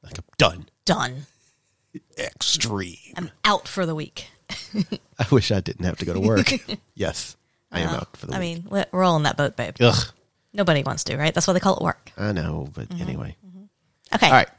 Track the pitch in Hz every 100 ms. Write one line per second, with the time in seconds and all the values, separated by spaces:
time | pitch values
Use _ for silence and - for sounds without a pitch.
0 | - - - _ 127 90 - _ - 170
1 | 123 131 143 _ _ _ _ _ _ -
2 | _ - - - - - 117 104 90 82
3 | - - 175 _ 208 202 - - 175 156
4 | 147 - - _ _ - - 208 - -
5 | _ - 123 135 - 101 - - 90 85
6 | 85 87 107 107 - 269 - 208 _ -
7 | 90 - - - _ _ _ 87 82 76
8 | - - - 190 175 170 180 196 - 180
9 | 185 160 147 - 143 - 117 - 120 107
10 | - _ _ _ _ 208 185 151 135 151
11 | - 147 151 170 170 185 190 - - -
12 | - - 104 98 80 78 71 - 57 175
13 | 175 64 - - 190 185 208 _ _ _
14 | _ 214 175 131 -